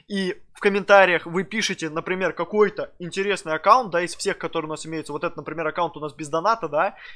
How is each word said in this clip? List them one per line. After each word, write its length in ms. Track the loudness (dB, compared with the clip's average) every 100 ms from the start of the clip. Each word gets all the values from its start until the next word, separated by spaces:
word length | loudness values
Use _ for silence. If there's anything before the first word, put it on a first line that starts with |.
| _
и 340 | -4 -4 -6 -12
в 40 | -2
комментариях 680 | 0 0 6 8 8 4
вы 200 | 0 -4
пишете, 440 | -4 -4 -4 -4 -4
например, 440 | -6 -4 -2 -2
какой-то 600 | -2 -4 2 2 2 -10 -10
интересный 540 | -10 -4 -2 -2 -2
аккаунт, 400 | 0 6 6 6
да, 100 | -2
из 140 | -2 -4
всех, 220 | -4 -4
которые 280 | -4 -6 -6
у 60 |
нас 120 | -8
имеются. 280 | -8 -8 -8
Вот 100 | -6
этот, 140 | -6 -6
например, 320 | -10 -4 -4
аккаунт 280 | -2 -4 -4
у 40 |
нас 120 | -10
без 140 | -10 -4
доната, 400 | 0 2 0 0
да, 280 | 0 0 -2 -14